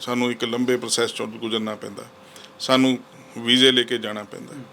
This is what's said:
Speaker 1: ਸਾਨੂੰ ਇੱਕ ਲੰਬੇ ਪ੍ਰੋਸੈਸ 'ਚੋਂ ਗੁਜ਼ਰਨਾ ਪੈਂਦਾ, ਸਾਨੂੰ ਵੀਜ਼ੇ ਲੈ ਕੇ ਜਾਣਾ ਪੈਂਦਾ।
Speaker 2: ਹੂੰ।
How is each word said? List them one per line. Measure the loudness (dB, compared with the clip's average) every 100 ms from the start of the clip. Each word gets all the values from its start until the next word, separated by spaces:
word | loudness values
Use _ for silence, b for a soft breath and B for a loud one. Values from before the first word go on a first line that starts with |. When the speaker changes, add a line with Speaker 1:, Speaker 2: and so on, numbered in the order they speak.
Speaker 1:
ਸਾਨੂੰ | -6 -2 -2
ਇੱਕ | -2
ਲੰਬੇ | -4 -2 0 0
ਪ੍ਰੋਸੈਸ | 0 -2 -2
'ਚੋਂ | -2 -8
ਗੁਜ਼ਰਨਾ | -8 -4 -4 -4 -8
ਪੈਂਦਾ, | -12 -14 -16 -20 B B B -12
ਸਾਨੂੰ | 2 4 4 2 -6 -20 -16 -6
ਵੀਜ਼ੇ | 2 6 6
ਲੈ | 6
ਕੇ | 2 -2
ਜਾਣਾ | -4 -8
ਪੈਂਦਾ। | -12 -14 -16 -16
Speaker 2:
ਹੂੰ। | -18